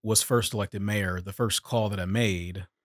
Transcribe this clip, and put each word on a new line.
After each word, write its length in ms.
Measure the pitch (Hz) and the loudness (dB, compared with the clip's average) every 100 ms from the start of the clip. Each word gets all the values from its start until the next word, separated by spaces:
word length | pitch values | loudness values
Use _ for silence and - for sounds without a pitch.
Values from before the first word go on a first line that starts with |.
was 200 | 110 110 | 0 2
first 320 | - 120 110 | 4 2 2
elected 280 | 107 98 101 | -2 -4 -4
mayor, 380 | 101 104 92 90 | -2 0 0 -2
the 120 | 92 | -6
first 300 | - 117 - | -2 0 0
call 260 | - 120 107 | 0 0 2
that 100 | 98 | 0
I 40 | 90 | 0
made 600 | 107 113 90 87 92 90 _ | 2 2 0 -4 -8 -12 _